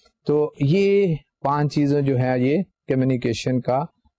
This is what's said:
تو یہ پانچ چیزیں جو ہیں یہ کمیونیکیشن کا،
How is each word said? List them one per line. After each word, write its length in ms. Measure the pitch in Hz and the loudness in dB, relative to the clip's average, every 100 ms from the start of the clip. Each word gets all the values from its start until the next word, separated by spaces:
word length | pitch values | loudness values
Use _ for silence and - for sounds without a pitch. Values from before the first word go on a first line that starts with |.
| _ _ - | _ _ -2
تو 260 | 147 151 - | 0 0 -2
یہ 540 | 139 180 196 196 196 156 _ _ | 0 2 2 2 0 -2 _ _
پانچ 340 | 139 147 147 | -2 0 0
چیزیں 260 | 147 143 143 | 0 0 2
جو 160 | 139 135 | 0 0
ہیں 220 | 127 127 | 0 0
یہ 240 | 127 156 190 _ - | 0 0 -4 _ -4
کمیونیکیشن 720 | 135 131 131 117 113 - 127 | -2 0 0 -2 -4 -2 -4
کا، 240 | 117 127 165 _ _ | -2 -2 -4 _ _